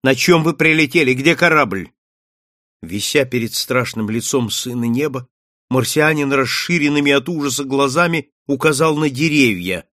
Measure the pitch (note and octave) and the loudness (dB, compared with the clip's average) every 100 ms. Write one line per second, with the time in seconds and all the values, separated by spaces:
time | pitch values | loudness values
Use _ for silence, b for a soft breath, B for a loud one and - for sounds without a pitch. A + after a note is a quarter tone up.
0 | C3 B2+ - E3+ D#3+ D3 D#3+ D#3 D3+ E3+ | 2 2 4 4 2 0 2 2 2 2
1 | C3+ B2+ C#3+ E3 F3 D#3 B2 F#2+ E2+ _ | 2 2 2 2 2 2 0 -4 -8 _
2 | _ _ _ _ _ _ _ _ E2 G2+ | _ _ _ _ _ _ _ _ -10 -6
3 | - D3 B2+ B2 A2+ - - B2+ B2 A2+ | 0 0 0 -2 -4 -6 -4 -4 -4 -6
4 | G#2+ A2+ - C3+ A2+ - B2+ B2 A#2 A#2 | -6 -4 -2 -2 -2 -6 -6 -4 -2 -2
5 | D3 C3 B2+ _ _ _ _ B2+ A#2+ D3+ | -4 -6 -12 _ _ _ _ -2 0 2
6 | D3+ D3+ C#3+ C#3 B2 - - F3 D3 D3 | 2 2 0 0 0 -4 -2 0 2 2
7 | C#3+ C#3 C3+ E3+ C#3+ B2+ C#3 C#3 C#3 C3+ | 2 2 0 -4 -4 -4 -2 0 0 2
8 | F3 E3 - _ - C3+ D#3 C3 D#3+ D3+ | 0 0 -6 _ -6 0 0 2 0 2
9 | D3+ C3 D#3 D3 B2+ F#2 F2 F2+ - | -2 0 0 4 2 2 -4 -6 -8